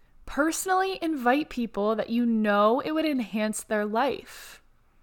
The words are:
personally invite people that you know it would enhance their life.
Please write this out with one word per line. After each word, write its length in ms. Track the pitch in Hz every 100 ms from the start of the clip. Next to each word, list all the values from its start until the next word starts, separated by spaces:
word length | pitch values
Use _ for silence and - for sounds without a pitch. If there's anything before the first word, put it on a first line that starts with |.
| _ - -
personally 720 | 277 320 - 370 370 381 370
invite 480 | 330 294 240 285 311
people 440 | 247 233 202 208 220
that 120 | -
you 160 | 233 240
know 540 | 220 214 202 214 269
it 120 | -
would 120 | 311
enhance 580 | 311 262 202 214 214 -
their 220 | - 214
life. 760 | 208 220 269 - - - - - _ _ _ _